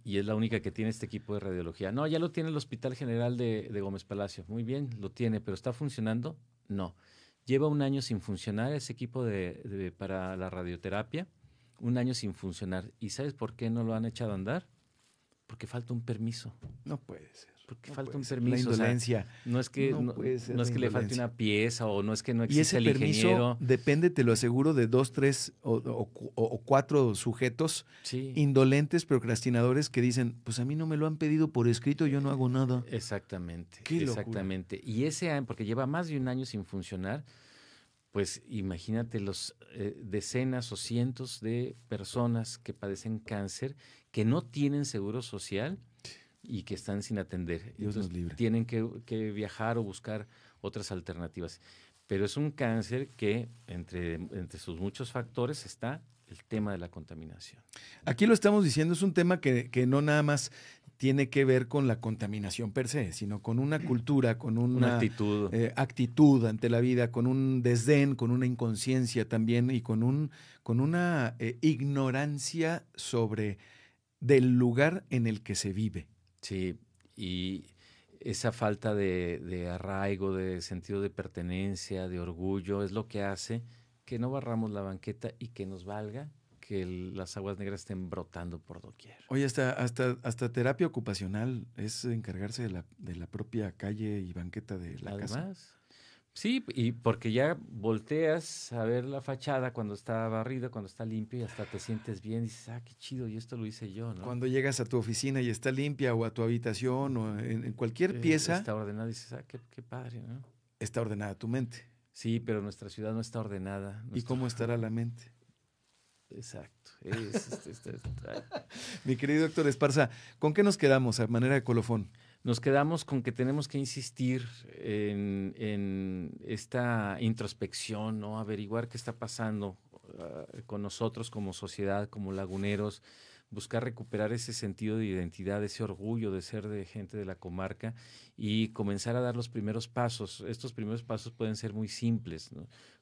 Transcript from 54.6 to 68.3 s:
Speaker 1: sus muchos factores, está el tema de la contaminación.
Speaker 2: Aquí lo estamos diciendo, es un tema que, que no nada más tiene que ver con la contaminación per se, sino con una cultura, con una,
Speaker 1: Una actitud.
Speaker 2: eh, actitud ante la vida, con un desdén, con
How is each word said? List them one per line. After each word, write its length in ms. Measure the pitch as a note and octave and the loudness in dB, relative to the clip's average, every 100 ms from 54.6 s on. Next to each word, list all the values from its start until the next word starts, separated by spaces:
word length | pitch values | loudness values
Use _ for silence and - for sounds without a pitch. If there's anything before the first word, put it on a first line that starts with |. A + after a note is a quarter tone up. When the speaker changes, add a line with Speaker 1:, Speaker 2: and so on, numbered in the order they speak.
Speaker 1:
sus 180 | - E2 | -10 -6
muchos 300 | F#2+ - A#2+ | -6 -6 -8
factores, 540 | B2+ A#2+ - B2 - - | -6 -6 -2 -2 -4 -10
está 360 | - A2+ D3+ - _ _ | -8 -6 -6 -12 _ _
el 140 | - _ | -20 _
tema 280 | A2 G#2 | -4 -2
de 60 | F#2+ | -4
la 100 | F2 | -6
contaminación. 720 | E2+ D2+ D#2 D#2+ F2+ - - _ - - - - | -12 -14 -14 -14 -16 -18 -20 _ -20 -20 -8 -2
Speaker 2:
Aquí 200 | C3 G#3 | 4 8
lo 60 | |
estamos 320 | A3 G3+ G#3 F3+ | 8 8 8 6
diciendo, 300 | C3 D#3+ E3+ | 4 2 4
es 80 | |
un 100 | G3 | 4
tema 280 | E3+ F3 F3+ | 6 6 4
que, 300 | C#3+ B2 A#2+ | 4 4 2
que 160 | - B2+ | 2 4
no 140 | C#3 | 6
nada 200 | D3+ D3 | 6 4
más 300 | D3 D3 - - - - - _ | 4 2 0 -10 -20 -20 -20 _
tiene 300 | C3+ C3+ C3+ | 2 4 4
que 160 | C#3 C3+ | 6 6
ver 240 | B2+ A#2+ | 6 4
con 180 | C#3+ C3+ | 2 4
la 120 | A#2 | 2
contaminación 720 | A2+ A2 G#2 G#2+ G2+ - A2+ | 0 -2 -2 -2 -4 -2 -2
per 160 | G2+ B2 | -2 -2
se, 240 | C#3+ G2+ | -2 -2
sino 300 | - G2+ G#2 | -4 -4 -4
con 160 | - A#2 | -2 0
una 220 | C3+ D3+ | 2 0
cultura, 580 | E3 B2 A#2+ C#3+ B2 A2+ | 0 0 4 4 6 2
con 180 | A#2+ A2+ | 0 2
una, 200 | B2 B2+ | 2 4
Speaker 1:
Una 180 | B2 A#2+ | 4 4
actitud. 580 | A2 - G#2 G#2 G2+ | 2 2 2 2 2
Speaker 2:
eh, 200 | G#2 A2+ - | 2 2 2
actitud 720 | C3 - B2 A#2+ D3+ C3+ A2+ | 0 0 0 10 10 10 6
ante 240 | A2 A#2 | 4 4
la 100 | A#2 | 6
vida, 320 | B2 B2 A#2 | 6 4 4
con 140 | A#2+ B2 | 2 2
un 340 | C3 C3+ C3 | 4 4 4
desdén, 520 | B2 A#2+ A2+ D3 C#3 B2+ | 4 4 6 6 6 4
con 160 | A#2+ | 2